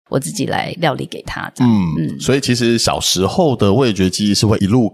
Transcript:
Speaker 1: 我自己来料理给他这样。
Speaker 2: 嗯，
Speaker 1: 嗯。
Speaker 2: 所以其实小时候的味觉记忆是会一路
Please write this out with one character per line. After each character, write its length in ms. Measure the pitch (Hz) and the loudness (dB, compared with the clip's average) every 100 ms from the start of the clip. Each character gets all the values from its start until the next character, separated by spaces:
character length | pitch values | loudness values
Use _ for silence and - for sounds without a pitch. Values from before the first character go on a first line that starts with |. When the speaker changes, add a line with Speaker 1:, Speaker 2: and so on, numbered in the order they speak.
| _ | _
Speaker 1:
我 100 | 139 | -4
自 120 | 151 | -4
己 160 | 180 131 | -6 -4
来 280 | - - - | -4 -6 -4
料 160 | 165 | -4
理 100 | 131 135 | -2 -8
给 140 | - | -10
他 280 | - - - | -10 -10 -12
这 80 | - | 0
样。 100 | 123 | 2
Speaker 2:
嗯， 360 | 107 87 78 139 | 4 2 -2 -4
Speaker 1:
嗯。 120 | 73 | -4
Speaker 2:
所 140 | 90 | -2
以 60 | 139 | 0
其 140 | 135 | 0
实 240 | 120 117 117 | 0 2 2
小 200 | - 73 | 0 -2
时 280 | - 175 - | -2 0 0
候 280 | - 165 | 2 0
的 180 | 120 101 | 2 2
味 200 | 104 131 | 4 2
觉 160 | 98 92 | 2 0
记 200 | - 104 | 2 0
忆 60 | |
是 120 | 98 107 | 2 2
会 100 | 107 | 2
一 80 | 98 | 2
路 220 | 127 107 | 2 2